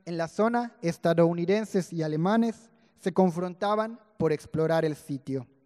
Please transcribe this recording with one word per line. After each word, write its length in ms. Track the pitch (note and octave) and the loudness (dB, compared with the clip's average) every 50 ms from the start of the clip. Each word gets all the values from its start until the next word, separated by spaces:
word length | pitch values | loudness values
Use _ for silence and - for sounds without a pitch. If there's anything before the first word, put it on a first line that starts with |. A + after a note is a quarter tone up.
| - | -12
en 120 | E3+ F3 | -8 -6
la 120 | E3 E3 D#3+ | -6 -6 -4
zona 480 | - - G#3+ A#3+ A#3+ A#3+ A#3+ A#3 - _ | -2 0 0 2 0 0 -4 -6 -8 _
estadounidenses 1080 | - E3+ D#3+ - - E3+ E3 E3+ E3+ E3 E3+ F3 E3+ F3 G3+ A3 A3 - - F#3+ E3 - | -4 -4 -4 0 0 2 4 4 4 4 2 0 0 0 0 0 0 -2 -2 -4 -4 -4
y 100 | F3+ E3 | -4 -6
alemanes 680 | D#3 D#3 D3+ D#3 E3+ F#3+ A3 A#3 A#3 A3+ G#3+ - - - _ _ _ _ _ _ | -4 -2 -2 0 0 2 2 2 2 0 -2 -8 -14 -20 _ _ _ _ _ _
se 140 | - F#3+ | -6 -2
confrontaban 880 | E3 F3+ F#3 F3+ D#3+ F3 F3+ F3+ F3 F3+ G3+ G3+ G#3+ G#3+ G#3+ A3+ A#3 - _ _ _ - | 2 2 2 2 2 -2 -6 -8 -6 -4 -2 0 0 0 -2 -4 -6 -14 _ _ _ -2
por 140 | E3 D#3+ | 0 0
explorar 520 | D3+ - - - - D#3 D#3+ D#3+ D#3+ E3 D#3+ | 0 -2 -4 -4 -2 0 0 2 2 2 0
el 120 | D#3 D3 | 0 -2
sitio. 500 | - - - C#3 C3 - - C3 C3+ A#2+ - _ _ _ | -6 -8 -10 -10 -10 -8 -6 -8 -8 -8 -10 _ _ _